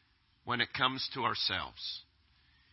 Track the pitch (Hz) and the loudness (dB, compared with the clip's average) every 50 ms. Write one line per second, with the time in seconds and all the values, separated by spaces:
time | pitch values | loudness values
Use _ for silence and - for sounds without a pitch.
0 | _ _ _ _ _ _ _ _ - 117 120 120 120 - - - 135 131 131 131 | _ _ _ _ _ _ _ _ -4 0 2 2 2 0 2 4 2 2 2 0
1 | - - - 135 117 113 110 - - - 95 92 76 64 - - - - - - | -4 -4 -2 0 0 0 0 0 -2 -2 -2 -2 -4 -6 -8 -10 -10 -10 -10 -10
2 | - - _ _ _ _ _ _ _ _ _ _ _ _ | -12 -18 _ _ _ _ _ _ _ _ _ _ _ _